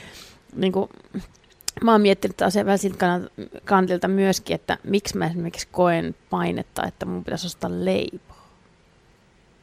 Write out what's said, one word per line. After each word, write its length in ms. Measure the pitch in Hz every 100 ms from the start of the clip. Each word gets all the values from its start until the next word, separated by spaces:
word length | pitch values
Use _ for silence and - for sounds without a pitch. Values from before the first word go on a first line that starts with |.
| - - - - - -
niinku, 320 | 190 185 - - - 196 - _ _ _ - -
mä 80 | 226
oon 80 | 220
miettinyt 420 | 202 196 196 -
asiaa 220 | 185 202
vähän 140 | 196 196
siltä 200 | 196 -
kannalta, 320 | 180 180 - - - -
kantilta 440 | - 196 185 180 185
myöskin, 460 | 196 196 185 -
että 240 | 165 - 180
miksi 320 | - 202 - 196
mä 80 | 165
esimerkiksi 420 | 175 170 - -
koen 420 | - 180 165 165 - _
painetta, 560 | 180 175 175 - - 156
että 200 | - 185
mun 180 | 180
pitäisi 220 | - - 175
ostaa 240 | - 180
leipoa. 640 | 175 185 190 - - - - - _ _ _ _ _ _ _ _ _ _ _